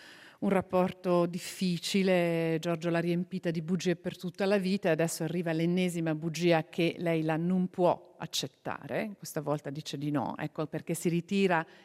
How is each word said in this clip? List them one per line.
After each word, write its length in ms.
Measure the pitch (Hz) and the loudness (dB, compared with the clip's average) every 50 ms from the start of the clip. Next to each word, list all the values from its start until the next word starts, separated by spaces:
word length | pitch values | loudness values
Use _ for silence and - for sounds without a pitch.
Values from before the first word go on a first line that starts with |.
| - - - - - - - _ | -20 -20 -20 -20 -20 -20 -10 _
un 100 | - 202 | 0 2
rapporto 760 | 190 185 185 - - 185 180 185 180 - - 185 175 175 175 | 2 2 2 2 2 2 2 2 0 -2 0 2 4 4 4
difficile, 1300 | 175 175 175 - - - - 190 180 175 165 - - - 202 185 190 185 175 175 170 165 165 165 165 160 160 | 2 0 -6 -10 -10 -6 -2 0 0 0 -2 -2 0 0 2 4 4 4 4 4 2 2 0 0 0 0 -2
Giorgio 300 | 170 175 170 160 165 175 | -2 -2 -2 -2 0 0
l'ha 80 | 165 170 | 0 0
riempita 500 | 170 175 175 175 180 - - 180 - 180 | 2 0 0 0 -2 -4 -6 -6 -4 -2
di 140 | 160 175 156 | -2 -2 -2
bugie 320 | 160 190 170 - 185 170 | -2 -2 0 0 0 0
per 200 | 175 - 180 170 | 0 -2 -8 -10
tutta 300 | - - 175 - - 202 | -8 -10 -10 -4 -2 0
la 120 | 190 208 202 | 2 2 2
vita 320 | 180 185 196 196 - 180 | 2 0 0 0 2 2
e 20 | |
adesso 320 | 160 156 165 165 - - 165 | 2 2 2 0 -2 -2 -4
arriva 280 | 156 165 180 165 170 | -4 -2 -2 -2 -2
l'ennesima 600 | 160 160 165 170 175 185 185 180 170 175 165 160 156 | 0 0 2 2 2 2 0 0 0 -2 -2 -2 -2
bugia 520 | 156 160 170 151 156 175 175 165 160 160 | -2 -4 -6 -2 2 4 4 6 4 4
che 300 | - - - 170 170 - - | 0 -2 0 0 0 0 -2
Leila 360 | 175 170 165 160 156 160 160 | -2 0 0 0 0 0 0
non 320 | 156 170 175 185 185 185 180 | 0 0 0 2 2 0 0
può 480 | - - 180 170 - - - - - - | 0 2 2 2 2 2 -2 -12 -16 -14
accettare, 960 | - - - - 143 131 - _ - - - - - - 127 165 - 214 196 - | -12 -8 -6 -6 -6 -8 -10 _ -10 -8 -8 -8 -8 -6 -4 -4 -4 -6 -8 -12
questa 240 | - - - 160 | -14 -10 -8 -6
volta 300 | 143 143 147 147 - 147 | -4 -2 -4 -4 -4 -6
dice 260 | 139 156 147 - - 143 | -10 -8 -8 -8 -8 -6
di 140 | 147 151 | -4 -4
no, 240 | 147 135 110 80 67 - | -2 -2 -4 -4 -6 -6
ecco 300 | 147 156 - - 156 - | -8 -8 -6 -6 -8 -6
perché 260 | - 151 - - 170 | -8 -8 -6 -6 -4
si 160 | - - 180 | -2 -2 0
ritira 560 | 165 170 170 - 196 196 196 185 175 160 160 - - - | 0 -2 -2 0 2 2 4 4 4 2 0 -2 -10 -20